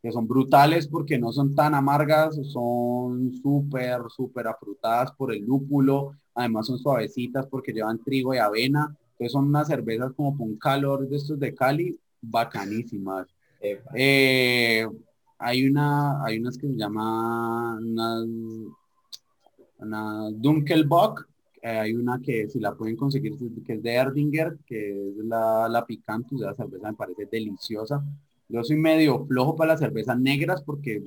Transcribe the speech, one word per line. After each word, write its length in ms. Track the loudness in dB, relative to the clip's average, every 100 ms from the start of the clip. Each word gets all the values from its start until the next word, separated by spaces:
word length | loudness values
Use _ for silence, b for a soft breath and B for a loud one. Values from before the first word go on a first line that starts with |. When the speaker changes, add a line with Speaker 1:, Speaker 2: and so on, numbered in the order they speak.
Speaker 1:
que 100 | -4
son 140 | -2 2
brutales 580 | 2 8 8 8 6 0
porque 300 | -4 -2 0
no 140 | 0
son 220 | 0 2
tan 200 | 4 4
amargas, 640 | 4 4 2 4 4 4 0 -6
son 800 | -4 -2 0 0 0 -2 -2 -2 0
súper, 580 | 2 2 2 -2 -2 -4 -6
súper 320 | -8 -6 -4 -6
afrutadas 680 | -6 -10 -4 0 2 0
por 200 | -2 -4
el 100 | -2
lúpulo, 720 | 0 0 2 4 4 4 0 B B
además 320 | -4 0 0 -2
son 100 | -2
suavecitas 680 | 0 2 0 -4 -4 -4 -4
porque 260 | -8 -6
llevan 260 | -4 -4 -4
trigo 300 | -2 -2 0
y 40 | 2
avena, 560 | 2 2 2 2 0 -6 _
entonces 200 | _ -2
son 140 | 0 2
unas 200 | 2 2
cervezas 460 | -2 -2 -2 -4
como 240 | -2 -2 -2
con 180 | -6 -2
calor 520 | 0 0 0 0 -2
de 80 | -4
estos 220 | -4 -4
de 140 | -4
Cali, 440 | 0 0 2 -2 -6 _ _
bacanísimas. 1040 | -4 -2 -2 -4 -6 -6 -6 -8 -6 -6 -8 _ _ _
Speaker 2:
Epa. 300 | -6 -6 -8
Speaker 1:
Eh, 920 | 0 4 6 6 4 4 4 4 2 0 -6 _ _ _ _
hay 260 | -2 2 4
una, 540 | 4 2 2 0 -2
hay 140 | -4 -4
unas 200 | -4 -6
que 100 | -6
se 60 | -4
llaman 1040 | -4 -4 -2 -2 -2 -2 -2 -4 -4 -6
unas, 420 | -4 -2 -2 -2 -4 -6 -10 -12 -14 -18 _ _ _ -20 _ _ _ _ _ _
una 520 | -10 -8 -6 -6 -8
Dunkelbock, 960 | 0 2 4 4 2 4 4 4 0 -16 _ _ _
eh, 60 | -6
hay 260 | -2 0
una 260 | 0 -2 -2
que 280 | -2 -2 -2
si 120 | -2
la 140 | -4
pueden 220 | -4 -6 -2
conseguir, 380 | 0 0 -4 -6 -10 -10 -8
que 80 |
es 80 | -6
de 120 | 0
Erdinger, 640 | 2 2 2 0 0 -2 -6 _
que 420 | -8 -6 -6 -8
es 80 | -8
la, 440 | -4 0 2 2 2
la 160 | 0 -2
picante, 480 | -12 -8 -8 -6
o 40 | -6
sea, 100 | -6
la 60 | -6
cerveza 340 | -10 -8 -10
me 60 | -8
parece 300 | -8 -8 -6
deliciosa. 800 | -6 -6 -8 -8 -8 -4 -4 -4 -10 _ _ _
Yo 160 | -6
soy 120 | 0 2
medio 500 | 4 6 4 4 0
flojo 300 | 2 2 2
para 160 | 2
las 80 | 4
cervezas 380 | 2 -2 -2 2
negras 440 | 4 2 0 -2
porque, 400 | -4 -8 -6 -6